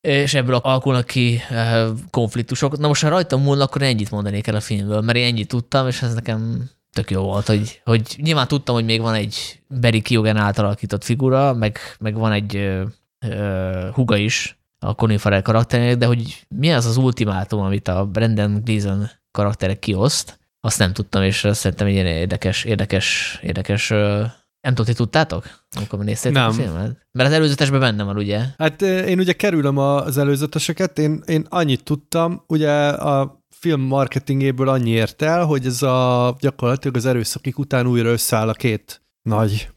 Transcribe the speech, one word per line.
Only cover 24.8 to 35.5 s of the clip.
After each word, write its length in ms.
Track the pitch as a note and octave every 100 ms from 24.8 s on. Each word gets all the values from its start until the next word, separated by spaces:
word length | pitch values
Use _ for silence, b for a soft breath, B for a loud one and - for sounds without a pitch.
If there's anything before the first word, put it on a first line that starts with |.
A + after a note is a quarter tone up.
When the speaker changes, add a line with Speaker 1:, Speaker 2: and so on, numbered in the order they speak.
| A2+
Speaker 1:
ti 80 |
tudtátok, 720 | A#2 A#2 D#3+ D#3+ E2+ - - _ -
amikor 220 | - G2+
néztétek 380 | G#2 G2+ B2 C#3
Speaker 2:
Nem. 120 | A2+
Speaker 1:
a 20 |
filmet? 560 | A2+ A#2 E2 A2 B2 _
Mert 180 | - C3
az 60 | D#3
előzetesben 440 | D#3 C#3 C#3+ C#3
benne 240 | C3 G#2
van, 140 | G2+ G2+
ugye? 240 | G2+ G#2 B2 -
Speaker 2:
Hát, 240 | D#3 D#3
ö, 180 | G3 F#3
én 200 | F#3 F#3
ugye 140 | F#3
kerülöm 440 | F3 G#3 E3+ C#3 C#3
a-, 280 | C#3 C#3+ C#3
az 120 | C#3
előzeteseket, 840 | C#3+ C#3 D3 D3+ - D#3 F#3 -
én, 220 | D3+ D3+ -
én 200 | D#3 D#3
annyit 340 | F3+ D#3+ B2+
tudtam, 600 | - D3 _ E3 E3 F3 _
ugye 240 | D#3 D3+ D3 D3
a 560 | C#3+ D3 C#3 C#3 - _ -
film 220 | E3+ D3
marketingéből 880 | C3 C3+ C3 C3+ - C3+ C3+ B2+ C3
annyi 200 | C3+ A#2
ért 320 | A2+ G#2+ -
el, 240 | D3+ E3+
hogy 200 | E3